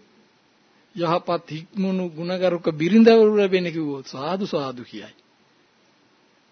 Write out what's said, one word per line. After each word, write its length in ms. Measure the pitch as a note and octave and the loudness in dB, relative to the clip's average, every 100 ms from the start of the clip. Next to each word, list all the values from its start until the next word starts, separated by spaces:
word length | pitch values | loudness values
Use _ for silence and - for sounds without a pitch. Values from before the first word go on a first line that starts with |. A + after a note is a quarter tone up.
| _ _ _ _ _ _ _ _ _ | _ _ _ _ _ _ _ _ _
යහපත් 520 | F3+ E3 F3 F3+ E3+ - | -6 -2 -2 -2 -6 -6
හික්මුණු 560 | D#3 E3+ G3+ F#3+ F#3 F3+ | -14 -12 -6 -4 -4 -6
ගුණගරුක 580 | D3+ F3 F#3 F#3 E3+ E3+ | -8 -8 -2 -2 -2 -4
බිරිඳවරු 640 | D3+ E3 A3 A3+ A3+ G#3+ | -2 4 6 8 8 6
ලැබෙන 340 | G#3 G3 F#3 F3 | 4 0 0 -2
කිව්වොත් 400 | D#3+ D3 C#3 B2+ | -6 -6 -8 -12
"සාදු 400 | C3 D3 F#3+ G3 | -10 -8 -6 -4
සාදු" 360 | D#3+ C3+ B2 | -6 -6 -10
කියයි. 300 | A2+ G#2+ G2+ _ _ _ _ _ _ _ _ _ _ _ _ _ _ | -14 -16 -18 _ _ _ _ _ _ _ _ _ _ _ _ _ _